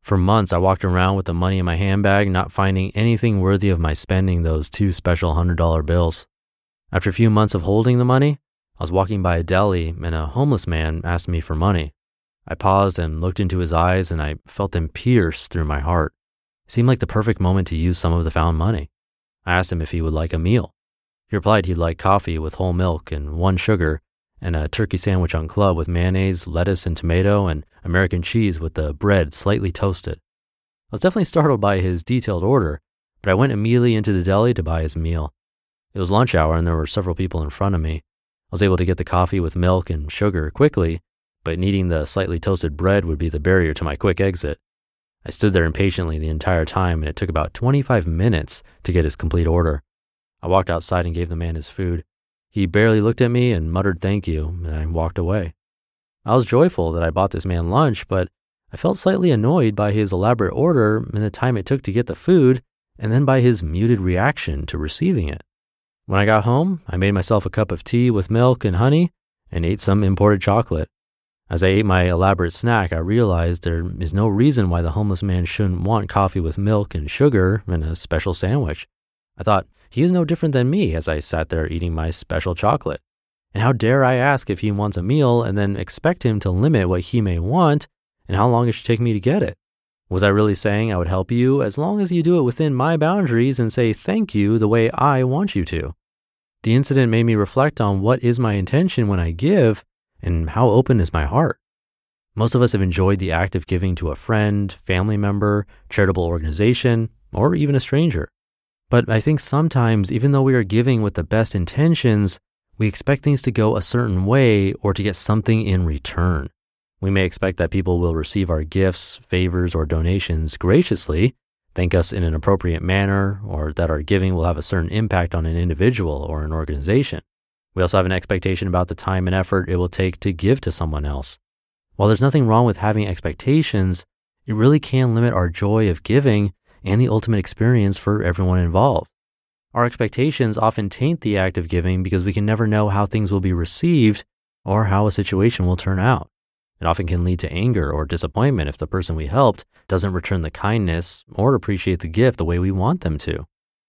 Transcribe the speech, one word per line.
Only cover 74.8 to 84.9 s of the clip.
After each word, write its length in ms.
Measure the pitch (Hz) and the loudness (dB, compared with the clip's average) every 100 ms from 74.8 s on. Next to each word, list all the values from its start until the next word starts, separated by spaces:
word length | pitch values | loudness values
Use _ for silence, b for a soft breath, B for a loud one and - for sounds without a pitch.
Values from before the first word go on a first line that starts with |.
the 80 | 85 78 | 0 -2
homeless 240 | 104 92 | -2 -2
man 220 | 101 90 | -2 -2
shouldn't 380 | 85 - 101 90 | -2 -2 -2 0
want 260 | 90 113 95 | 0 -2 0
coffee 320 | 101 95 95 | 0 0 0
with 180 | 80 78 | -4 -2
milk 380 | 101 107 101 82 | 0 0 0 -6
and 120 | 73 | -8
sugar 540 | - 143 110 92 104 - | 0 2 4 2 0 -2
and 160 | 87 | -4
a 100 | 78 | -4
special 400 | 82 - 82 98 | -6 -4 -4 -2
sandwich. 540 | 87 95 139 92 76 - _ _ _ _ - | -2 -2 0 -2 -6 -12 _ _ _ _ -6
I 60 | |
thought, 240 | 90 98 - _ _ | 0 0 0 _ _
"He 140 | 120 | 0
is 100 | 170 | 2
no 120 | 180 | 2
different 280 | 156 165 160 | 0 0 0
than 180 | 131 123 | 2 2
me," 240 | 185 147 | 2 0
as 140 | 80 80 | -2 -2
I 100 | 78 | -4
sat 300 | - 82 78 | -2 -4 -2
there 180 | 82 78 | -2 -2
eating 260 | 82 87 | -2 -2
my 180 | 80 80 | -2 -4
special 440 | - - 82 92 | -6 -4 -4 -4
chocolate. 460 | 85 104 - - 71 _ _ _ _ _ | -2 0 0 -4 -8 _ _ _ _ _
And 100 | 101 | -2
how 100 | 120 | 0
dare 320 | 123 113 135 | 2 2 4
I 100 | 127 | 4
ask 340 | 127 135 135 - | 2 2 0 -2
if 120 | 92 | -4
he 100 | 107 | -2
wants 260 | 101 104 | -2 -2